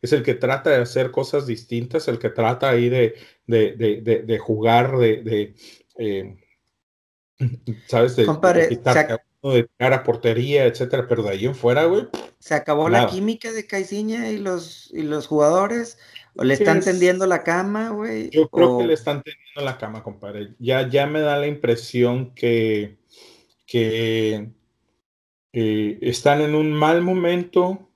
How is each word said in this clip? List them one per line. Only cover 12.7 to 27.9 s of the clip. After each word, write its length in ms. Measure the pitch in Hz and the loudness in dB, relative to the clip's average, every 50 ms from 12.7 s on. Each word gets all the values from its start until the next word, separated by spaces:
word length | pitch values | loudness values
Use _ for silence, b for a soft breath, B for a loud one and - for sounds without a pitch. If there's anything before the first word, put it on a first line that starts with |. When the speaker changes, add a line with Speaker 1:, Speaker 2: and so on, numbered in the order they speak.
| 151 147 156 165 | 0 0 2 2
Speaker 2:
la 120 | 180 - | 4 4
Speaker 1:
nada. 100 | 247 104 | 2 2
Speaker 2:
química 420 | - 185 202 214 226 220 - 233 | 0 -2 -4 -4 -4 -6 -8 -10
de 140 | 226 220 208 | -10 -10 -10
Caixinha 640 | _ - 196 190 180 202 208 214 214 220 233 233 220 | _ -8 -8 -6 -6 -6 -6 -6 -6 -6 -6 -6 -6
y 80 | 214 208 | -6 -6
los, 520 | 202 190 185 175 165 165 - - - _ - | -4 -6 -6 -6 -8 -12 -20 -20 -20 _ -10
y 80 | 165 | -8
los 240 | 156 147 147 151 143 | -6 -4 -4 -6 -4
jugadores? 720 | - 156 151 147 147 165 185 196 208 233 240 233 233 - B B B B B B B B | -2 2 4 4 4 4 4 2 0 -2 -4 -6 -8 -12 B B B B B B B B
¿O 80 | - 127 | -2 0
le 120 | 127 139 | 0 2
Speaker 1:
Sí, 60 | 131 | 4
Speaker 2:
están 160 | 208 165 160 170 | 4 4 4 4
Speaker 1:
es 80 | - | 2
Speaker 2:
tendiendo 400 | 190 180 185 175 180 180 185 190 | 0 2 4 4 4 4 2 2
la 160 | 190 180 160 | 0 0 0
cama, 480 | - 170 165 175 185 202 208 214 220 226 | 0 0 -2 0 -2 -2 -4 -4 -4 -6
güey? 400 | 214 208 214 233 220 220 - - | -6 -8 -8 -6 -6 -8 -8 0
Speaker 1:
Yo 180 | - 156 156 - | 2 2 2 2
creo 280 | - - - - 123 | 4 4 4 4 4
Speaker 2:
¿O? 20 | 123 | 2
Speaker 1:
que 80 | 120 | 2
le 80 | - - | 0 0
están 280 | - - - 143 143 | 0 -2 -6 -6 -6
tendiendo 380 | - 151 - _ _ - - 147 | -8 -14 -20 _ _ -20 -12 -8
la 140 | 143 135 123 | -8 -8 -6
cama, 260 | - - 107 110 110 | -8 -10 -12 -12 -12
compadre. 520 | 104 113 101 - - 101 104 104 104 101 - _ | -14 -14 -16 -14 -16 -14 -12 -12 -14 -14 -14 _
Ya, 300 | 120 120 131 131 131 127 | -2 0 0 0 0 2
ya 180 | 127 139 139 | 2 0 0
me 140 | 143 151 156 | 2 0 0
da 160 | 156 147 143 | 0 0 0
la 100 | 143 143 147 | 0 -2 -2
impresión 840 | 147 147 - 120 117 113 - - - 123 123 123 123 127 131 123 _ | -4 -2 0 0 0 0 -2 -6 0 2 2 2 2 -2 -6 -8 _
que, 640 | - - 120 117 113 110 113 107 104 104 104 104 _ _ b b b b b b b b b b _ _ | -4 0 0 2 2 2 2 0 -2 -2 -6 -12 _ _ b b b b b b b b b b _ _
que, 840 | _ - 120 113 110 110 113 113 113 113 113 110 107 107 107 107 117 - _ _ _ _ _ _ _ _ _ _ _ _ _ _ _ _ _ _ _ | _ -2 0 0 0 0 -2 -2 -2 0 0 0 -2 -2 -4 -8 -12 -18 _ _ _ _ _ _ _ _ _ _ _ _ _ _ _ _ _ _ _
eh, 460 | - 123 113 110 107 107 107 104 104 - | -4 -2 0 0 0 0 -2 -2 -4 -4
están 400 | - 123 123 - - 147 143 147 | -4 -4 -4 0 2 2 2 4
en 140 | 151 151 151 | 2 0 0
un 180 | 151 156 156 | 0 0 0
mal 300 | 151 151 151 156 165 175 | 0 0 2 4 4 2
momento 880 | 175 180 185 185 175 170 175 180 175 175 - 185 180 185 196 196 - _ | 2 0 0 0 0 0 0 -2 -4 0 0 2 2 2 -2 -8 -12 _